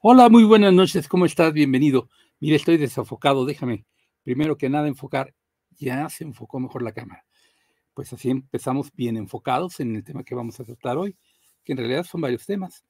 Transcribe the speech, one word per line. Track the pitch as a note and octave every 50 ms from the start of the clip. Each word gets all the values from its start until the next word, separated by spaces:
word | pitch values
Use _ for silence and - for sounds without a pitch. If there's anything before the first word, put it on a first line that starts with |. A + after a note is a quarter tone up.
| - G#3+ B3
Hola, | B3+ A#3+ A#3+
muy | A3+ A#3 A3+
buenas | G#3 A3 G#3+ G#3 G3
noches, | F#3 F3+ F#3 E3+ - F3+ D3 -
¿cómo | - F3+ F3+
estás? | D3+ - - E3+ D#3+
Bienvenido. | D3+ D3+ D3 C3+ C3 B2+ C#3+ D3+ C3 B2+ - _ _ _ _ _ _ _
Mira, | - D3 D#3
estoy | C#3+ - - E3+
desenfocado, | D#3+ D3 B2+ - - A2+ - B2 - - C#3+ C#3 C3+ B2+
déjame, | C#3 C#3 - C3+ B2 A2+ G#2 _ _ _ _ _ _ _ _
primero | _ - B2 C3 D3+ D#3 D3+
que | D3 - C3
nada, | C#3 D3+ D3
enfocar. | D3+ C3 - - C3 - C3+ C3+ - _ _ _ _ _ _ _ _ _
Ya | _ D3 C3 B2 C3+ D3+ D3+
se | - -
enfocó | F3 D3+ A#2+ _ A2+ _ - C3+
mejor | B2+ B2+ - C3+
la | A#2+ A2+
cámara. | G#2+ - - G2 - _ _ _ _ _ _ _ _ _ _ _ _ _ _ _ _
Pues | - C#3 -
así | B2+ A2+ - B2+
empezamos | C3 C3+ C3+ _ - B2 - C3+ B2+ C#3 C#3 - _
bien | - B2+ A#2 A2+
enfocados | A2 G#2 G2 - A#2 _ - C3 C3+ F3 F3+ - -
en | D3 A#2 A2
el | G#2+ G2+
tema | - C#3+ -
que | - - B2+
vamos | B2 A#2+ A#2 G#2+ -
a | B2
tratar | A2+ A#2+ _ _ B2+ B2 D3+
hoy, | F#3 G3+ F#3 _ _ _ _ _ _ _ _ _ _
que | -
en | D3 B2+
realidad | A#2 A#2 B2+ D3+ F3
son | - - F3
varios | D#3+ B2+ B2 A#2 -
temas. | - G3+ G3 F#3 F3 - _ _